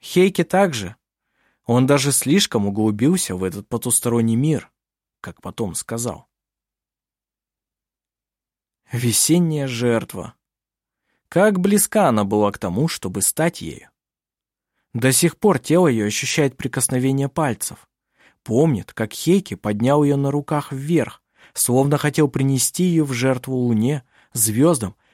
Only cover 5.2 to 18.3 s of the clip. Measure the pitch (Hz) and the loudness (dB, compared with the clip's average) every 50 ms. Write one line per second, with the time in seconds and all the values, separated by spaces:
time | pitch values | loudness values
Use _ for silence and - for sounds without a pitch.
5.2 | - - 85 _ _ - 104 - 113 98 80 - - - 113 117 117 120 87 - | -18 -18 -18 _ _ -16 -8 -6 -6 -6 -6 -8 -10 -8 -8 -6 -6 -8 -8 -10
6.2 | _ _ _ _ _ _ _ _ _ _ _ _ _ _ _ _ _ _ _ _ | _ _ _ _ _ _ _ _ _ _ _ _ _ _ _ _ _ _ _ _
7.2 | _ _ _ _ _ _ _ _ _ _ _ _ _ _ _ _ _ _ _ _ | _ _ _ _ _ _ _ _ _ _ _ _ _ _ _ _ _ _ _ _
8.2 | _ _ _ _ _ _ _ _ _ _ _ _ _ _ - 120 123 120 110 - | _ _ _ _ _ _ _ _ _ _ _ _ _ _ -8 -4 -2 0 0 0
9.2 | - - 151 175 175 165 156 151 139 135 123 117 123 120 117 113 - - - 95 | 2 2 2 2 2 2 0 -4 -4 -6 -6 -2 0 0 0 0 -2 -6 -12 -12
10.2 | 87 - - _ _ _ _ _ _ _ _ _ _ _ _ _ _ _ _ _ | -12 -12 -16 _ _ _ _ _ _ _ _ _ _ _ _ _ _ _ _ _
11.2 | _ _ - 170 190 214 208 185 180 196 202 208 - - - 220 202 151 117 107 | _ _ 0 2 4 4 2 2 2 2 2 2 2 0 2 2 2 4 4 2
12.2 | 104 98 101 104 107 101 101 - - 95 87 101 143 165 - - - 95 92 101 | 0 2 2 2 2 2 0 -2 -6 -4 -2 -2 -2 -2 -4 -6 -10 -8 -6 -4
13.2 | 95 - - - 156 170 170 - 160 80 62 - - _ _ _ _ _ _ _ | -4 -4 -2 0 -2 -2 -2 -4 -12 -12 -12 -14 -18 _ _ _ _ _ _ _
14.2 | _ _ _ _ _ _ _ _ _ _ _ _ _ _ _ 117 113 131 131 - | _ _ _ _ _ _ _ _ _ _ _ _ _ _ _ 0 0 2 2 4
15.2 | - 170 - _ - 214 180 127 - - 147 175 185 160 123 110 104 104 104 - | 2 0 0 _ 2 2 2 2 0 2 2 4 4 4 2 2 0 -2 -2 -4
16.2 | - 123 - - 151 139 - _ - 135 - - 127 - 135 127 127 135 135 139 | -6 -4 0 0 0 0 0 _ -8 -6 -4 -4 -4 -2 -2 0 0 0 0 0
17.2 | 139 139 _ - 160 139 113 - - - - - _ _ _ _ _ _ _ _ | -2 -2 _ -2 -2 -2 -2 -4 -6 -12 -12 -14 _ _ _ _ _ _ _ _
18.2 | _ _ | _ _